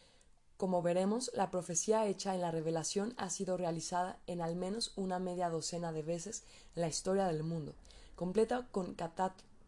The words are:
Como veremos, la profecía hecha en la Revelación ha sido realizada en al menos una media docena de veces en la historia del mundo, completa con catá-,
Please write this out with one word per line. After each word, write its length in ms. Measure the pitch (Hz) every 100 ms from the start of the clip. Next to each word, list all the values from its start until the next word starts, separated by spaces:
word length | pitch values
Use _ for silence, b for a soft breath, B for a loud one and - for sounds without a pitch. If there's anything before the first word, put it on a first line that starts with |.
| b b b - - -
Como 240 | 190 180
veremos, 500 | 170 175 190 220 247
la 180 | - 185
profecía 560 | 185 165 165 - 214 214
hecha 260 | 190 202
en 60 | 185
la 100 | 175
Revelación 640 | 165 160 165 151 202 208 -
ha 120 | 185
sido 280 | - 190 185
realizada 640 | 180 165 156 180 185 - -
en 140 | 175
al 160 | 165 175
menos 380 | 180 220 - -
una 240 | 190 185
media 300 | 185 180 175
docena 420 | 165 151 170 170
de 100 | 160
veces 420 | 156 170 202 220 B B B -
en 60 |
la 60 | 165
historia 380 | - - 190 190
del 180 | 156
mundo, 320 | 160 165 147 - B B B -
completa 500 | 180 185 220 247 247
con 240 | 202 180 -
catá-, 400 | 170 - 190 - - -